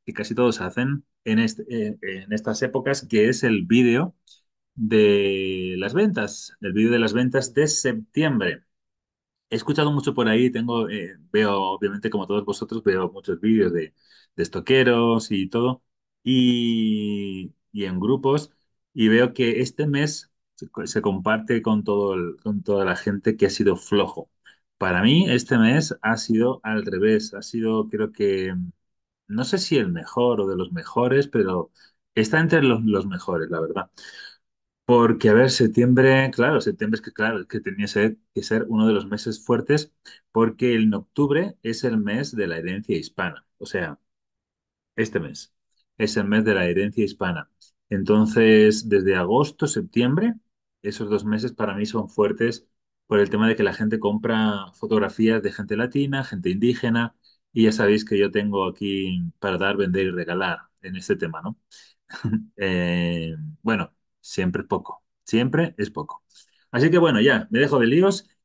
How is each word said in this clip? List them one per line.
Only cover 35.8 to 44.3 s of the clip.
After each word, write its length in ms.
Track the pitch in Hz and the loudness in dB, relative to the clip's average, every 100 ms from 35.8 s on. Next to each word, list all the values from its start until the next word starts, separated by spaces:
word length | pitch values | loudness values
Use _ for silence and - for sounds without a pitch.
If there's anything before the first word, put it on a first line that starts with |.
| 123 127 135 131 135 | 4 6 6 6 2
claro, 260 | - 127 143 | 0 2 2
septiembre 380 | 107 90 107 110 | -2 -4 -4 -4
es 40 | |
que, 120 | - | -8
claro, 260 | - 110 104 | -4 -4 -4
es 80 | - | -6
que 140 | 107 | -8
tenía 260 | - 98 101 | -8 -6 -4
ser, 300 | 104 110 107 _ | 0 0 0 _
que 100 | 101 | -10
ser 220 | - 110 - | -2 -2 0
uno 180 | 110 110 | 2 2
de 60 | |
los 140 | 101 98 | 2 -2
meses 360 | 104 117 107 | -8 -6 -10
fuertes, 500 | - 120 - 151 151 _ - - _ | -2 -2 2 0 -2 _ -20 -20 _
porque 440 | 113 113 110 123 117 | 0 0 2 0 2
en 180 | 110 | 2
octubre 640 | 101 - - 143 147 196 - | 0 -6 -2 0 0 -2 -6
es 200 | 113 117 123 | -8 -4 -2
el 120 | 110 | -2
mes 380 | 101 113 139 113 | -2 -4 -6 -6
de 120 | 87 | -6
la 100 | 82 | -6
herencia 400 | 85 98 - 85 | -8 -8 -4 -6
hispana. 480 | 76 - 90 76 _ _ | -6 -8 -8 -8 _ _
O 60 | - | -8
sea, 340 | 95 82 71 _ _ _ | -6 -6 -10 _ _ _